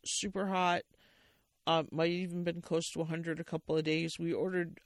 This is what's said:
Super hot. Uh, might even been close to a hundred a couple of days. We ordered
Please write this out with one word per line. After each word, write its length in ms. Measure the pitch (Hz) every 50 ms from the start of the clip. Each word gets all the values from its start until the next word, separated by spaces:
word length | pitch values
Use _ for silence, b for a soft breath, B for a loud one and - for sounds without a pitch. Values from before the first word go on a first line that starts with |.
| -
Super 420 | - - - - 202 185 190 196
hot. 360 | 196 190 185 180 180 175 175 - _ _ b b b b b b b b b b b b _ _
Uh, 160 | - 165 165 156 -
might 200 | - 151 160 170
even 340 | 175 180 185 180 170 175 175
been 160 | 175 170 175
close 280 | 170 - 170 165 165 - -
to 80 | 165
a 60 | 165
hundred 340 | 160 165 165 165 165 160 147
a 40 | 170
couple 320 | - - 160 - - 156
of 60 | 160 156
days. 380 | 156 156 160 165 165 - -
We 120 | 170 165 170
ordered 460 | - 147 190 185 180 175 165 - - -